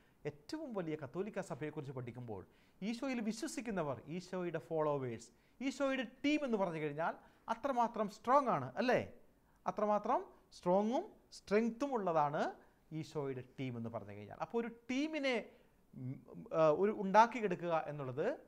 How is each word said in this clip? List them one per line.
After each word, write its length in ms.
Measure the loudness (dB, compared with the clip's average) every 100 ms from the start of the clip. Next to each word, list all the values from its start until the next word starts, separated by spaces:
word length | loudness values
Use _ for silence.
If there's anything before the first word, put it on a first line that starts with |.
| _ _ -10
ഏറ്റവും 480 | -10 -10 -8 -6
വലിയ 220 | -4 -4 -4
കത്തോലിക്ക 440 | -6 -6 -6 -6
സഭയെക്കുറിച്ച് 540 | -8 -6 -6 -6 -8
പഠിക്കുമ്പോൾ, 480 | -8 -8 -10 -10 -10 -10 -20 _ _
ഈശോയിൽ 400 | -6 -4 -2 -2
വിശ്വസിക്കുന്നവർ, 800 | -2 -2 -4 -6 -4 -2 -2 -4 -6
ഈശോയുടെ 540 | -8 -6 -4 -2 -4
ഫോളോവേഴ്സ്, 720 | -2 0 2 2 0 -6 -12 -20 _ _
ഈശോയുടെ 440 | -6 0 0 0 -2 -2 2
ടീം 200 | 2 2
എന്ന് 120 | 2
പറഞ്ഞു 220 | 2 0
കഴിഞ്ഞാൽ 340 | -2 0 -2 -4 -14 -18 -6
അത്രമാത്രം 600 | -4 0 2 2 2 -4
സ്ട്രോങ് 380 | -4 4 6 6
ആണ് 260 | 0 0 -2
അല്ലേ? 360 | 4 4 2 -10 -20 _ _ _ -6
അത്രമാത്രം 600 | 0 2 2 2 0 -2 -16 _
സ്ട്രോങ്ങും 540 | -4 4 4 6 0 -2 -12 _
സ്ട്രെങ്ത്തും 600 | -18 0 2 2 0 -2
ഉള്ളതാണ് 480 | 0 2 4 4 2 -2 -4 -18 _ _
ഈശോയുടെ 520 | -10 -6 -4 -4 -6 -10 -8
ടീം 180 | -6 -4
എന്ന് 120 | -6
പറഞ്ഞു 220 | -6 -8
കഴിഞ്ഞാൽ. 260 | -14 -14 -10
അപ്പോൾ 160 | -4 -2
ഒരു 80 | -4 -8 -6
ടീമിനെ, 560 | -2 -2 -2 0 -2 -4 -16 -20 _ _
ഉം, 200 | -10 -8 -10 -12 -16 -4
ആ, 160 | 4 6
ഒരു 220 | 6 2
ഉണ്ടാക്കിയെടുക്കുക 920 | 0 4 8 8 6 -2 0 0 0 0
എന്നുള്ളത് 500 | -6 -6 -2 -2 -2